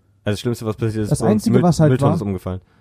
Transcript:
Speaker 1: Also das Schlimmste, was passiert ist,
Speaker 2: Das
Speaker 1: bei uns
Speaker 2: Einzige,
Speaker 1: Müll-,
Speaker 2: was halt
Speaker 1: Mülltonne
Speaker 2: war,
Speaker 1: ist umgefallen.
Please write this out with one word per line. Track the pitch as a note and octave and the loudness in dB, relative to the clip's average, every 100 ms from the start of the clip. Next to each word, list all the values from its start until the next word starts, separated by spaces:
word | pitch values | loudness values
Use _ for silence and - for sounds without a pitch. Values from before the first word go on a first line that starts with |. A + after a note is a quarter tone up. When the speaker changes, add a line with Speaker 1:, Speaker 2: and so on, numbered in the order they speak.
| _ _ | _ _
Speaker 1:
Also | G#2+ | -6
das | G2+ | -4
Schlimmste, | A#2+ A#2 A2 | -4 -4 -4
was | - | -4
passiert | A2+ G#2+ | -4 -2
ist, | G#2 | -2
Speaker 2:
Das | D3+ | 0
Speaker 1:
bei | A2+ | 0
uns | |
Speaker 2:
Einzige, | G#3+ - | 0 2
Speaker 1:
Müll-, | B2 | 2
Speaker 2:
was | F3 D3+ | 4 4
halt | D3+ | 2
Speaker 1:
Mülltonne | B2+ C#3+ | 4 2
Speaker 2:
war, | D#3+ | 0
Speaker 1:
ist | |
umgefallen. | G2+ F#2 - F#2 - _ | -2 -6 -6 -8 -12 _